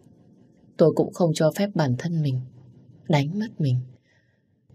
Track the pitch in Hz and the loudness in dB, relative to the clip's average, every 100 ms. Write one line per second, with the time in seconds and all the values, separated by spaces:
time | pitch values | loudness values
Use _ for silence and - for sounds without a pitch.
0 | - _ _ _ _ _ _ - 160 156 | -20 _ _ _ _ _ _ 2 2 4
1 | 151 - 170 156 156 156 202 185 143 123 | -2 0 0 2 0 0 -2 0 0 0
2 | 170 165 143 127 - - - - - - | -2 -2 -2 -2 -6 -18 -20 -20 -20 -12
3 | - 147 143 202 226 - 143 127 127 - | -2 0 0 -4 -6 -2 0 0 -4 -16
4 | _ _ _ _ _ _ _ | _ _ _ _ _ _ _